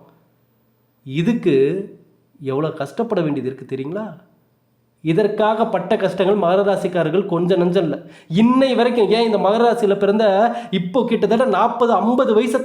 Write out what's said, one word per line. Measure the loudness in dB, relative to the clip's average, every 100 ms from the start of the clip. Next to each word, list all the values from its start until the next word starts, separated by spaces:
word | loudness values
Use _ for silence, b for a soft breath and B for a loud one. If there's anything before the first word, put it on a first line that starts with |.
| -20 _ _ _ _ _ _ _ _ _
இதுக்கு | -10 -4 -2 0 2 2 2 0 -8 -16 _ _ _ -14
எவ்வளோ | -6 -4 -4
கஷ்டப்பட | -6 -10 -6 -4 -2
வேண்டியது | -2 -4 -6
இருக்கு | -10 -10 -10
தெரியுங்களா? | -8 -8 -10 -14 _ _ _ _ _ _ _ _
இதற்காக | -2 0 0 0 0 0 0
பட்ட | -2 -2 -2
கஷ்டங்கள் | -2 0 0 2
மகர | 2 2
ராசிக்காரர்கள் | 2 0 -2 -2 0 0 -2
கொஞ்சம் | -2 0 2
நஞ்சம் | 2 0 -2
இல்ல. | -4 -10 B B 2
இன்னை | 4 4 2 2
வரைக்கும், | 0 2 2
ஏன் | 2 2
இந்த | 0
மகர | 2 2
ராசியில | 2 2 0 0
பிறந்த | 0 2 2 4 2 B B
இப்போ | -4 -2 -2
கிட்டத்தட்ட | 0 0 0 2 2
நாற்பது, | 2 0 0 0
ஐம்பது | 2 0 0 2
வயசை | 2 2 -2